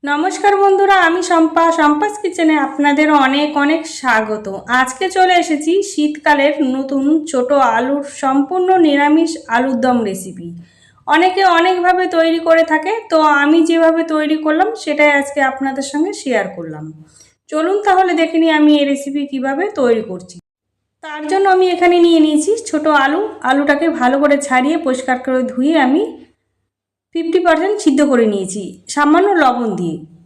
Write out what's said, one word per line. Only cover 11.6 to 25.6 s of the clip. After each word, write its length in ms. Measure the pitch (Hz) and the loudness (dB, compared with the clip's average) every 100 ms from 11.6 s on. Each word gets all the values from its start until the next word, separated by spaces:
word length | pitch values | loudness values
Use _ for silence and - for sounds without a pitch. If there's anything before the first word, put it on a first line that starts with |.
| 359 370 349 370 370 339 | 2 0 0 0 0 0
তৈরি 240 | 330 330 330 | 0 0 2
করে 160 | 330 320 | 2 4
থাকে, 220 | 311 330 453 440 | 0 0 -4 -2
তো 80 | 320 311 285 | 0 2 2
আমি 180 | 285 330 320 | 4 2 4
যেভাবে 320 | 330 330 330 330 | 4 2 2 -2
তৈরি 240 | 311 302 311 | -2 -2 -2
করলাম 260 | 311 311 415 - | -2 0 0 -2
সেটাই 280 | - 294 294 285 | -6 0 2 2
আজকে 200 | 277 - | -2 -2
আপনাদের 440 | 269 262 269 269 269 | -2 -2 -6 -6 -6
সঙ্গে 200 | 294 339 403 | -4 -4 -6
শেয়ার 240 | 277 226 185 | -4 -4 -4
করলাম। 320 | 170 165 156 156 - - _ _ _ _ | -8 -14 -12 -14 -16 -20 _ _ _ _
চলুন 280 | 311 330 403 | -4 -2 -2
তাহলে 280 | 415 370 381 | 0 2 2
দেখে 240 | 330 320 330 | 0 0 2
নিই 120 | 330 311 | 2 4
আমি 120 | 302 294 | 4 4
এই 80 | 277 | 2
রেসিপি 300 | 277 277 277 277 | -2 -4 -6 -6
কিভাবে 320 | 269 262 277 403 415 | -6 -6 -4 -4 -2
তৈরি 240 | 247 226 - | 0 0 -2
করছি। 280 | 185 180 175 _ _ _ _ _ _ | -12 -14 -20 _ _ _ _ _ _
তার 180 | 320 302 302 | -16 -12 -4
জন্য 180 | 381 392 370 | 0 2 2
আমি 100 | 370 349 | 2 2
এখানে 200 | 349 349 339 | 2 4 4
নিয়ে 140 | 330 311 | 4 4
নিয়েছি 260 | 302 302 453 - | 2 0 -2 -2
ছোট 160 | 311 311 294 | -4 0 2
আলু। 180 | 269 320 427 - - | 2 0 -4 -6 -2
আলুটাকে 380 | 269 285 285 330 233 | 0 0 0 0 0
ভালো 160 | 247 277 | 0 2
করে 120 | 285 285 - | 2 0 0
ছাড়িয়ে 300 | 254 269 330 | 0 0 -2
পরিষ্কার 340 | 277 254 - 254 | -2 -4 -2 -4
করে 160 | 254 254 247 | -2 -2 -2
ধুয়ে 240 | - | -2